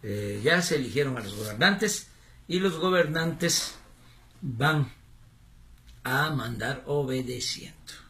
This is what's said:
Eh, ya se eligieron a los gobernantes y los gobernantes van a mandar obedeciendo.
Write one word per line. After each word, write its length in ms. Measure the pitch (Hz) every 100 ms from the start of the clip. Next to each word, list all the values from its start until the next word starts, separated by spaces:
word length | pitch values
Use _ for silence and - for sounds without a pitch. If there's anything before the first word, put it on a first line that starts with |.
Eh, 400 | 107 104 104 104
ya 160 | 123 175
se 160 | 175 151
eligieron 400 | 120 117 139 127
a 40 |
los 140 | 101
gobernantes 720 | 101 107 107 180 196 208 - - - - - -
y 120 | 175
los 200 | 190 160
gobernantes 960 | 180 180 151 165 165 156 170 - - - - - - - - -
van 500 | 143 117 143 151 131 - - - - - - - - - - -
a 280 | - 131 151
mandar 520 | 139 117 113 117 135 -
obedeciendo. 1040 | 143 131 131 120 123 - - - - - - -